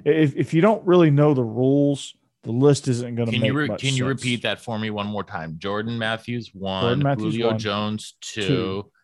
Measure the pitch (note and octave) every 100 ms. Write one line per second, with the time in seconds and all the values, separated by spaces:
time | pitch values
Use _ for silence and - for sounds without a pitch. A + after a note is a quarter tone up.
0 | D3 D#3 D3+ C3 C#3+ D#3+ G3+ G#3+ F#3 F3+
1 | D#3+ C#3+ D3 C3+ A2+ A2 C3 C#3 C#3+ C#3
2 | - - _ _ A2+ A#2 C#3+ C#3 C3+ A#2+
3 | B2 A#2 A#2 A#2+ B2+ C#3 C#3+ G2+ C3+ C3
4 | B2+ C3 B2+ A#2+ A2+ G2+ - A2 A2 G#2
5 | G2+ G#2 F#2+ G2+ D#2+ E2 G2 G#2 A2+ A#2
6 | A2 A2+ - A#2+ A2+ F#2+ F#2+ F#2+ F#2+ B2+
7 | C#3+ C3 A2 A2+ A#2 A2 A2 G2+ G#2+ G#2+
8 | - - - A2 F#2+ F2+ F#2 F#2+ - _